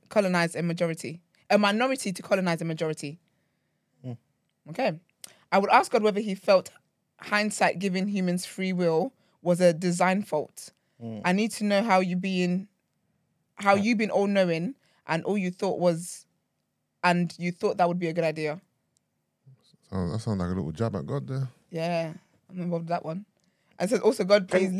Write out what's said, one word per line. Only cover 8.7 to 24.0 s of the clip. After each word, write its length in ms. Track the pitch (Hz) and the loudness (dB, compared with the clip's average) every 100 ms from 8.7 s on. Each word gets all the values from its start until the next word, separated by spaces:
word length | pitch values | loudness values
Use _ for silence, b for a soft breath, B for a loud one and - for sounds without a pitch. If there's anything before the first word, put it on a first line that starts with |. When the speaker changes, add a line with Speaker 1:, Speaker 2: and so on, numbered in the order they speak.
Speaker 1:
will 400 | 180 170 160 254 - _ _ | 0 2 2 0 -6 _ _
was 180 | 170 175 | 0 4
a 120 | 180 | 4
design 480 | 165 180 175 180 190 | 4 0 2 2 2
fault. 480 | 202 151 - - - _ _ - | -2 -4 -6 -12 -20 _ _ -14
Speaker 2:
Hmm. 180 | 117 107 | -10 -4
Speaker 1:
I 80 | 175 | 0
need 180 | 190 226 | 0 0
to 120 | - | -2
know 180 | 208 196 | 0 2
how 180 | 208 190 | 4 2
you 160 | 185 180 | 2 0
being, 500 | 190 185 180 180 196 _ _ _ _ _ _ _ _ | -2 0 0 -2 -4 _ _ _ _ _ _ _ _
how 200 | - 202 202 | -2 2 4
Speaker 2:
Yeah. 60 | |
Speaker 1:
you 120 | 214 220 | 4 0
been 140 | 208 | 0
all 160 | 196 202 | 0 2
knowing 480 | 196 180 160 190 - _ _ - | 2 2 0 -4 -8 _ _ -6
and 160 | 160 | -4
all 140 | - 202 | -2 -2
you 120 | 180 | -2
thought 260 | 180 196 151 | -4 -4 0
was, 480 | 175 165 180 - - _ _ _ _ _ _ _ | 0 0 -4 -14 -20 _ _ _ _ _ _ _
and 300 | 180 175 175 - | 2 2 0 -4
you 140 | 175 | -8
thought 240 | 180 214 202 | -4 -2 2
that 100 | 175 | 0
would 120 | 180 | 0
be 100 | 165 | -4
a 40 | |
good 100 | 170 | -2
idea. 360 | 160 156 151 175 _ _ _ _ _ _ _ _ _ - _ _ - | -2 -2 -6 -6 _ _ _ _ _ _ _ _ _ -20 _ _ -8
Speaker 3:
Sound-, 220 | 95 87 | -4 -4
that 40 | 110 | -4
sounds 200 | 113 98 | -4 -2
like 100 | 87 | -2
a 40 | |
little 180 | 92 76 | -4 -4
jab 240 | 78 113 98 | -4 -4 -4
at 100 | 71 | -6
God 220 | 139 131 | -6 -6
there. 200 | 135 127 - _ | -6 -8 -12 _
Speaker 1:
Yeah, 440 | 165 170 170 160 180 _ _ _ | -6 -4 -4 -4 -10 _ _ _
I'm 100 | 185 | -10
involved 240 | 175 170 165 | -6 -6 -4
with 20 | |
that 160 | 170 | -6
one. 220 | 160 180 214 _ _ _ _ - | -6 -10 -12 _ _ _ _ -6
And 120 | 185 | -2
says, 100 | 220 | 2